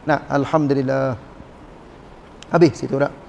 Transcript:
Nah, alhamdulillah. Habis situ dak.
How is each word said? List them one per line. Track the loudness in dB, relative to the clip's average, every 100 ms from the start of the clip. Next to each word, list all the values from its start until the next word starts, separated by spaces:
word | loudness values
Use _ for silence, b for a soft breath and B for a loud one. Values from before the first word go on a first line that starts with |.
Nah, | 0 -2 0
alhamdulillah. | -2 0 0 2 0 0 -2 -2 -4 -10 -20 -20 -20 -20 -20 -20 -20 -20 -20 -20 -20 -2
Habis | 4 4 4
situ | -4 -2
dak. | -2 -4